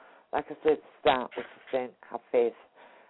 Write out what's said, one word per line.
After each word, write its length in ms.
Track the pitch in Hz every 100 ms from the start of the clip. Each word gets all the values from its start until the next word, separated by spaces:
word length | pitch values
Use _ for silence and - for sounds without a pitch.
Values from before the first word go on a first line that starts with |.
| - - _
like 140 | 147 -
I 100 | -
said, 140 | 156 151
the 220 | - -
star, 280 | 151 131 - -
which 100 | -
is 160 | - -
saying 180 | 131 123 - -
have 120 | 117 -
faith. 220 | 127 117 - - - - -